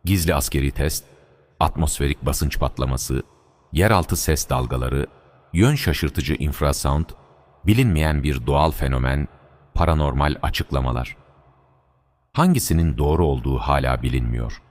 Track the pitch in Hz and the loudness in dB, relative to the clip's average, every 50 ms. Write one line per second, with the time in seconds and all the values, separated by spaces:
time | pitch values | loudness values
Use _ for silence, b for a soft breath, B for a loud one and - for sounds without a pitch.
0 | - 87 98 95 80 85 80 71 - - - 69 67 69 - - 69 78 73 - | 0 0 0 2 2 0 0 0 -2 0 0 0 0 0 0 0 -2 -2 -2 -4
1 | - - - - - _ - _ _ _ _ _ 82 78 - - 80 76 - - | -10 -12 -20 -20 -20 _ -20 _ _ _ _ _ -2 -2 0 0 -2 -2 0 0
2 | 71 69 69 - - - 73 - 80 71 - - 69 65 - - 65 65 65 64 | -2 -2 -2 -2 -2 -4 -2 -2 -2 -2 0 -2 -2 -2 -2 -4 -2 -2 -2 -4
3 | - - 67 67 - _ _ _ _ _ _ _ _ _ - 76 92 110 113 92 | -4 -4 -4 -4 -4 _ _ _ _ _ _ _ _ _ 0 2 4 4 4 2
4 | 78 - 95 87 - - 78 - - - - 64 64 60 - 62 62 64 65 69 | 2 0 -2 -2 0 -2 -2 -2 -2 -4 -2 -2 -2 -4 -4 -4 -2 -2 -2 -2
5 | 71 - - - _ _ _ _ _ _ - 85 107 135 151 143 - - - - | -4 -6 -10 -20 _ _ _ _ _ _ 2 4 4 4 4 2 0 -2 -2 0
6 | 82 73 - - - 71 73 - - 76 67 - 76 71 73 - - - 71 78 | -2 -4 -4 -4 -4 -4 -4 -2 -2 -4 -2 0 0 0 0 0 -2 0 0 0
7 | 82 - - - - _ _ _ _ _ _ _ - 87 104 120 131 117 85 78 | -2 -4 -8 -20 -20 _ _ _ _ _ _ _ 0 2 4 4 4 2 2 2
8 | 78 78 76 73 65 73 69 64 58 71 69 71 76 80 78 - - 65 65 64 | 2 2 0 0 0 -2 -2 -2 -2 0 2 2 2 2 2 0 -2 0 0 0
9 | 64 64 67 73 73 - - - _ - _ _ _ _ _ - 85 82 80 76 | 0 0 -2 -2 -4 -6 -10 -20 _ -20 _ _ _ _ _ 0 2 2 2 2
10 | 73 71 64 67 71 76 73 - - - - - - - 69 67 65 64 60 60 | 0 0 0 0 0 0 0 -2 -4 -4 -4 -4 -6 -4 -2 -2 -2 -2 -2 -4
11 | 62 - - _ _ _ _ _ _ _ _ _ _ _ _ _ _ _ _ _ | -6 -8 -12 _ _ _ _ _ _ _ _ _ _ _ _ _ _ _ _ _
12 | _ _ _ _ _ _ _ - 165 185 175 123 - - 82 82 82 80 65 62 | _ _ _ _ _ _ _ 2 4 4 4 2 2 2 2 2 4 2 2 0
13 | 73 73 78 82 85 76 69 62 58 67 67 62 67 69 71 69 65 64 64 58 | 2 2 4 2 2 2 2 0 0 -2 -2 -2 0 0 0 0 0 0 -2 -2
14 | 58 64 62 64 60 58 58 58 58 57 - - _ _ | -2 -2 -2 -2 -2 -2 -4 -4 -6 -6 -8 -12 _ _